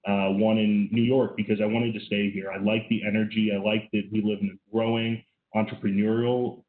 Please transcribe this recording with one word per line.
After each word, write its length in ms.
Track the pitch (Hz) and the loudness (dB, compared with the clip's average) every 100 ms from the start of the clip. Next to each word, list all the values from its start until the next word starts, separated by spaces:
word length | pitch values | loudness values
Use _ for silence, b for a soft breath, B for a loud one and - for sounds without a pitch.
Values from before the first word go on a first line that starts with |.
| 101 | 0
uh, 220 | 98 95 | 0 2
one 280 | 98 110 110 | 2 2 4
in 300 | 107 104 98 | 4 2 2
New 120 | 117 | 2
York, 320 | 117 131 127 | 4 2 2
because 240 | - 104 104 | -2 -2 0
I 40 | |
wanted 280 | 107 113 120 | 0 0 -2
to 60 | 104 | -4
stay 240 | - 104 101 | -4 -2 0
here. 200 | 95 95 | -2 -8
I 60 | 98 | -2
like 300 | 104 110 - | 0 0 0
the 120 | 110 | -2
energy. 460 | 104 107 107 110 107 | 0 0 0 0 0
I 40 | 101 | 0
like 320 | 104 110 - | 0 -2 -2
that 120 | 107 98 | -4 -2
we 100 | 107 | -2
live 180 | 107 101 | -2 -2
in 80 | 98 | -4
a 220 | 95 _ | -6 _
growing 500 | 113 113 113 113 113 _ _ _ | -2 0 0 -2 -4 _ _ _
entrepreneurial 1080 | 107 110 - 101 98 107 113 120 123 123 - | -2 -2 -2 0 2 2 2 2 0 -2 -6